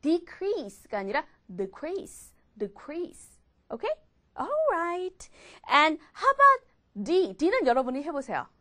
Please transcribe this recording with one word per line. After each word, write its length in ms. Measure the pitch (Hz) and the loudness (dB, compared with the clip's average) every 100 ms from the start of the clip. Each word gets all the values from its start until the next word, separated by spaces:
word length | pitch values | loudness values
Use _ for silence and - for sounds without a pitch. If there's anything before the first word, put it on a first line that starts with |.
Decrease가 960 | 285 339 339 - 381 415 208 - - 208 | 0 -2 -2 -8 -4 -4 -6 -14 -8 -6
아니라 280 | 196 254 320 _ _ | -4 -4 -4 _ _
decrease, 840 | 180 196 - 302 381 - - - _ _ - | -8 -8 -8 -10 -8 -10 -18 -20 _ _ -12
decrease. 800 | 208 - - 311 359 - - _ _ _ _ | -12 -12 -14 -10 -12 -14 -20 _ _ _ _
Okay? 200 | 233 453 622 _ _ _ - | -10 -8 -8 _ _ _ -12
All 100 | 320 587 622 | -6 -2 0
right. 580 | 349 339 349 370 - - - - - - | 0 -2 -4 -8 -12 -20 -20 -20 -20 0
And 300 | 269 311 302 - | 4 4 2 -8
how 180 | - 480 | -2 0
about 360 | 554 554 523 _ _ _ - | 6 6 6 _ _ _ -10
D? 320 | 202 349 339 190 | 0 2 2 0
D는 300 | 320 494 294 | 0 2 4
여러분이 360 | 240 254 254 | 2 2 -4
해보세요. 420 | 285 285 269 160 - _ | -6 -8 -4 -6 -6 _